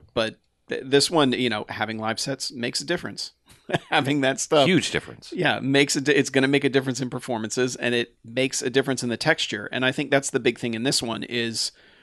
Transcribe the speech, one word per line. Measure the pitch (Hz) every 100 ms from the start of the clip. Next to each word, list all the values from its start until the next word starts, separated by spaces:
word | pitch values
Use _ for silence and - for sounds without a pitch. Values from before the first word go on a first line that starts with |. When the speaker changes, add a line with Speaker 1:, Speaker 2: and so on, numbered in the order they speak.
| -
Speaker 1:
But | - 110 - _ _ _
th-, | - 131
this | 139 139
one, | 170 139
you | 113 123
know, | 107 -
having | - 110 110
live | 110 113
sets | - 139 -
makes | 131 120 -
a | 147
difference. | 175 - - - _ _ - -
<laughs> | - -
Having | 156 135 147
that | 131 135
stuff. | - 156 139
Speaker 2:
Huge | 180 -
difference. | - - - - 311
Speaker 1:
Yeah, | 143 107
makes | 123 139 143 156
a |
di-, | 139
it's | 143 131
gonna | 135 135
make | 139
a | 139
difference | 131 135 120
in | 127
performances, | 123 - 113 110 - 123 120
and | 120 120
it | 120 _
makes | 113 117 131 -
a | 135
difference | 127 139 127
in | 123
the | 113
texture. | 156 160 - 104 107
And | 131
I | 127
think | 131 135
that's | 139 135
the | 131
big | 123 117
thing | 123 113
in |
this | 127 135
one | 120 110
is | - 120 117 110 - - _ _